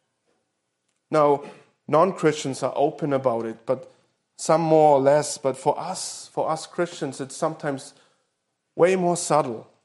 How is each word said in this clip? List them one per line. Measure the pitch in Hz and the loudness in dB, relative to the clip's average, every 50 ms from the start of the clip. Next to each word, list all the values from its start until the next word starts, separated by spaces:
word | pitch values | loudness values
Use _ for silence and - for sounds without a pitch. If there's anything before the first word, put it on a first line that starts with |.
| _ _ _ _ _ _ _ _ _ _ _ _ _ _ _ _ _ _ _ _ _ _ | _ _ _ _ _ _ _ _ _ _ _ _ _ _ _ _ _ _ _ _ _ _
Now, | 156 156 147 147 143 139 - - - - _ _ _ _ _ | 2 4 4 4 4 0 -2 -12 -20 -20 _ _ _ _ _
non-Christians | - 147 156 180 196 185 - 170 156 151 - - 139 127 - | 0 2 2 2 2 0 0 0 0 0 0 -6 -8 -6 -4
are | 139 127 - | -6 -4 0
open | - - 156 156 - 165 147 | 0 -2 -2 -2 -4 -4 -2
about | 139 131 127 127 117 117 113 | -2 0 0 0 -2 -2 -4
it, | 113 110 - _ | -8 -10 -10 _
but | - 131 123 - - _ _ _ _ _ _ _ _ _ - | -4 -4 -4 -6 -16 _ _ _ _ _ _ _ _ _ -8
some | - - 160 160 | 0 0 2 2
more | 165 160 160 156 151 151 143 | 4 4 4 6 6 6 6
or | 135 | 6
less. | 135 139 143 151 143 - - | 4 4 4 4 2 -2 -8
But | - - 135 127 - | -4 -4 -4 -4 -2
for | - 151 - - | -2 -2 -2 -2
us, | 151 175 185 - - - - - - - | -8 -10 -10 -10 -10 -12 -12 -16 -18 -10
for | _ 156 - - | _ -6 -4 -4
us | 160 156 - | -4 -6 -8
Christians, | - - - 175 170 - - 160 139 - - | -10 -6 -6 -6 -6 -6 -8 -10 -10 -8 -10
it's | 139 131 - | -12 -12 -6
sometimes | - 170 156 160 156 - 151 139 131 - - _ _ _ _ _ _ _ _ _ _ _ _ _ _ _ _ _ | -6 -4 -4 -4 -6 -8 -8 -8 -8 -12 -18 _ _ _ _ _ _ _ _ _ _ _ _ _ _ _ _ _
way | - 160 185 190 | 2 2 4 4
more | 190 180 175 170 165 | 2 0 -2 -2 -2
subtle. | - - 156 143 127 127 110 - - _ _ _ | 0 2 2 2 2 0 -6 -10 -14 _ _ _